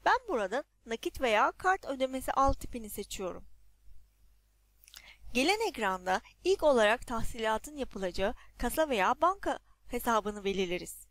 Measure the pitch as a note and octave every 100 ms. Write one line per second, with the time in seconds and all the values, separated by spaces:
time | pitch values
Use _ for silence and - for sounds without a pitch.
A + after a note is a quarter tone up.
0 | E4+ A#4+ A#4+ C#4 G3 A#3 - _ - A3+
1 | F4 - B3 G#3+ C4+ - F#4 F#4+ - C4+
2 | C4 C4 C#4 - C4+ - - A#3+ G#3+ -
3 | G3+ - F#3 - - - - _ - -
4 | - _ - _ _ _ _ _ - -
5 | - - - A#3+ C#4+ G#4+ A4 C4+ G#3 F#3
6 | F#3 F#3+ - _ F4 G4 D4+ B3+ G#3 A#3
7 | - A3+ A3 A#3 A3 A3 - D4 B3 G#3
8 | F#3+ F3 G3 - - - B3 A#3 D#4 A#3
9 | F#3+ C4 E4+ G4 E4+ C4 _ - - B3
10 | A#3+ A3+ G3+ G#3 G3 F#3+ F#3 F3 E3+ -
11 | -